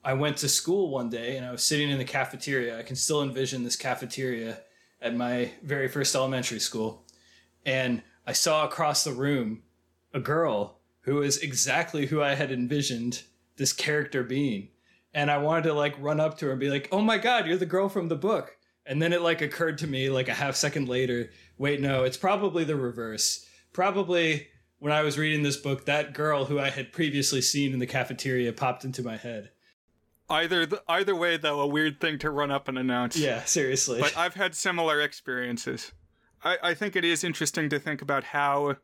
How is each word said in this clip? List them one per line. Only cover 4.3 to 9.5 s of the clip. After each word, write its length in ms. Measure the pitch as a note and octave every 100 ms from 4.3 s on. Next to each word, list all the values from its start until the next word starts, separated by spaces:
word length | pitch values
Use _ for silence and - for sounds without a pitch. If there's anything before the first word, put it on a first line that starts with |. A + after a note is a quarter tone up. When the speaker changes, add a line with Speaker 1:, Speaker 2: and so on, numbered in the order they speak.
| A#2 A2+ A2+ - _ _ _
Speaker 1:
at 140 | A#2+ A#2+
my 360 | B2 B2 A#2+ -
very 240 | D#3 C#3 C3
first 260 | C#3+ C3+
elementary 460 | C#3 C3 C3 B2 A2
school. 440 | - A2+ A2 - - _ _ - _ _ C#3+
And 380 | C3 B2+ A#2 - _ -
I 60 |
saw 320 | - E3+ D#3 D3
across 380 | - D3+ D3
the 100 | D#3
room 500 | B2+ C#3 C#3+ A2